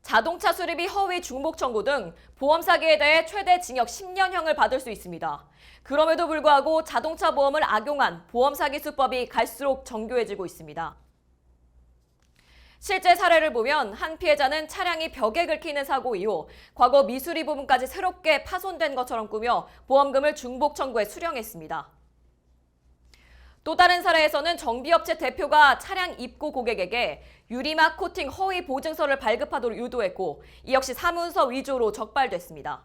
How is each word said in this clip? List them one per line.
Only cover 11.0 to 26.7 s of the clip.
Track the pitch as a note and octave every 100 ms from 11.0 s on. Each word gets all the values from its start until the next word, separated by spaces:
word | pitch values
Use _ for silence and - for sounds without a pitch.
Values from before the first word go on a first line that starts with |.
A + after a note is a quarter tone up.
| _ _ _ _ _ _ _ _ _ _ _ _ _ _ _ _ - _
실제 | - F#4+ F#4
사례를 | F4 F#4 E4 D#4
보면 | A#3+ A3+ D4+ A#3
한 | G3 F4 D#4+
피해자는 | F4 D4 C4+ D4+ D#4
차량이 | - F4+ E4 D#4+
벽에 | - A3+ A3 E4+
긁히는 | D4+ E4 C#4+
사고 | C#4 C4+ B3+ G#3
이후 | G3+ F#3 D3+ - -
과거 | - B3 C#4
미수리 | C#4 B3+ C4 E4
부분까지 | D#4 D4 C4+ C4 B3+
새롭게 | - F4+ F#4 D#4+ C#4+
파손된 | C#4 F#4 F#4+ E4+ D#4+
것처럼 | C4 B3 A#3 G#3+
꾸며 | A3 A#3 G#3 D#3+ - _
보험금을 | C4+ C#4 C4+ D4
중복 | D4 B3 B3+ D4
청구해 | D4 C#4 A#3
수령했습니다. | G#3 E4+ E4+ C#4+ G#3+ E3+ D#3 D#3+ - _ _ _ _ _ _ _ _ _ _ _ _ _ _ - - _
또 | - E4
다른 | F4+ F4
사례에서는 | F4+ E4 D4+ D4 D#4 E4+
정비업체 | D4+ A#3 C4 E4 D#4+ D#4+
대표가 | C4 C4 D4 D4+ D4 B3+
차량 | - F#4+ F4+ -
입고 | B3 - D4+
고객에게 | C#4+ A#3